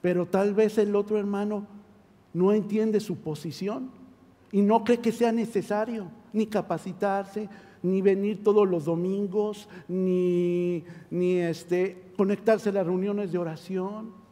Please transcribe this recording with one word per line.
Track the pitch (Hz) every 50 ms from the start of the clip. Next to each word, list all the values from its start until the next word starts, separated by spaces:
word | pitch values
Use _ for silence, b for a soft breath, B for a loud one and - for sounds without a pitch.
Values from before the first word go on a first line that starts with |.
pero | - 180 180 180 175 165
tal | - 190 196 208 202
vez | 202 220 208 208 220
el | 208 208 202
otro | 202 202 208 214 208
hermano | 202 202 202 196 208 208 214 202 202 - - - - _ - _ _ _ _ _ _ _ _
no | 170 180 196 208
entiende | 220 190 - 202 214 220 220 214 208
su | 208 - 180 -
posición | - 160 151 143 - 165 139 - 185 196 - - 262 - - - - - - _ - _ _ _ _ _
y | - 196
no | 202 202 220 233 214
cree | 220 240 233
que | 240 240
sea | 220 - 233 233
necesario | 226 233 220 226 - 196 170 - 208 208 220 240 233 220 196 165 - - - -
ni | - 214 220
capacitarse, | 214 214 202 170 - 175 160 - 196 180 - 214 202 196 196 196 190 - 214 214 190 B B B B B B
ni | - 180 190 190
venir | 190 196 190 196 202 202 214 185 208
todos | 214 202 214 208 196
los | 180 170 147
domingos, | 151 170 165 175 185 190 196 202 196 180 214 208 214 208 208 - B B 180 165 B
ni, | 180 185 185 185 180 180 180 180 175 175 180 175 175 175 175 175 175 170 170 175 170 B B B
ni, | - 175 180 180 185 180
este, | 175 170 160 165 - - 175 180 185 196 185 - - - - -
conectarse | 202 190 202 190 - - 220 208 - 208
a | 196
las | 196 185
reuniones | 165 185 185 185 208 208 202 208 185
de | 165 175
oración. | 175 165 160 156 - - 185 185 185 196 208 220 220 226 - - - -